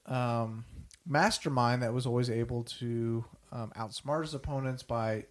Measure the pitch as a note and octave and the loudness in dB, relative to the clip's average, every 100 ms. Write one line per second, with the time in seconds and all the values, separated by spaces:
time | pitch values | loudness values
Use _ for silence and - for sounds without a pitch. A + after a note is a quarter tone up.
0 | - B2+ B2 A#2 A2+ A2 A#2 - - - | -4 0 2 2 0 -4 -10 -14 -16 -12
1 | E3+ C#3+ G3+ - D#3 B2+ A#2+ B2 A#2 B2+ | 0 4 4 4 0 4 4 4 2 0
2 | B2 A#2+ B2 A2+ A#2+ A#2+ A#2+ - A#2+ A#2 | 2 2 2 2 0 -2 -4 -6 -2 0
3 | A2+ A2+ A2+ - - B2 G#2+ - A2 - | 0 0 -4 -12 -12 -8 -8 -6 -8 -6
4 | C3+ D#3 D#3 C#3 D3+ C#3 C3 B2+ - A#2 | -2 -2 -2 -6 -4 -2 -2 -4 -2 0
5 | A2+ G#2+ - | 0 0 -4